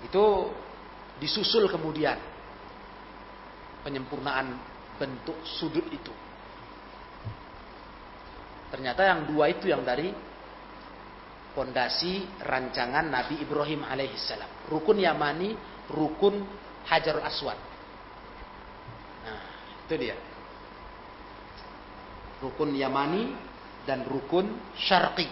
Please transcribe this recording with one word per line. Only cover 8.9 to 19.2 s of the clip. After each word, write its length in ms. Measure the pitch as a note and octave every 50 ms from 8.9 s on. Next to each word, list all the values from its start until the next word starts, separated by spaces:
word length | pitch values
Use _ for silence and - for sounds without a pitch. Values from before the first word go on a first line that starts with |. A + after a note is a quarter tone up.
| B2 - F#3+
yang 200 | G3 F#3 E3 D3+ C#3+
dua 200 | D3+ D3+ D3 D3+
itu 200 | F3+ - - F#3
yang 120 | D3+ C3+
dari 320 | C3 C3 B2 C3 D#3 F#3+ G3+ - - - - - - - - - - - - - - - - - - - - - - - - - - - -
fondasi 720 | - C3 B2+ B2 C3 B2 A#2 - - - F3 F#3 G3 F#3+ - - -
rancangan 680 | - - C3+ C3 C3 A#2+ A2+ C3 B2 B2 C3 D3 D#3+ D#3
Nabi 320 | C#3 B2+ B2 - D3 D3+
Ibrahim 440 | D3 - D3 D3 D3 D3+ D#3 C#3+ C#3
alaihissalam. 840 | B2+ C3 C3 C3+ C3 - - - - A#2 - - - - - - -
Rukun 320 | D#3 D#3 D#3 - G#3+ G#3
Yamani, 520 | F#3 E3+ D#3 D3+ D3+ D3 D3 D#3+ F3+ G#3 A3+ - - - - - - -
rukun 560 | - D3+ D#3 D#3 D#3 - F#3+ G3+ G3 G3+ G3 G3 G3 - - - - - - -
Hajarul 360 | E3 E3 - D#3+ D3 - -
Aswad. 320 | D#3 - - C#3+ C3 G#2+ - - - - - - - - - - - - - - - - - - - - - - - - - - - - - - - - -